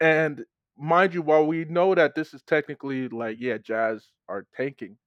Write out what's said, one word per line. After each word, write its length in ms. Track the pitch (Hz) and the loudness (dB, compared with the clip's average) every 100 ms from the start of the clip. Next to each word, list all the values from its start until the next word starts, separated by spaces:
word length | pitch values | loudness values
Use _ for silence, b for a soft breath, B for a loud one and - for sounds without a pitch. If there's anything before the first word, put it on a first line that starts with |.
And 440 | 160 156 156 127 - _ _ _ | 2 2 0 -4 -16 _ _ _
mind 380 | 151 175 190 | 0 2 2
you, 80 | 175 | 0
while 240 | 151 156 151 | 4 4 4
we 180 | 165 | 0
know 300 | 160 175 190 | -2 0 2
that 220 | 175 143 156 | 4 2 0
this 180 | 151 | -8
is 80 | 135 | -12
technically, 640 | - 151 147 139 139 131 127 | -2 -2 -2 -12 -8 -6 -6
like, 280 | 117 113 113 | -6 -8 -6
yeah, 180 | 123 107 | -6 -6
Jazz 460 | 107 110 113 107 _ _ - | -4 -2 -2 -4 _ _ -12
are 180 | 98 90 - | -12 -10 -8
tanking, 400 | 139 - 98 107 | -8 -8 -18 -18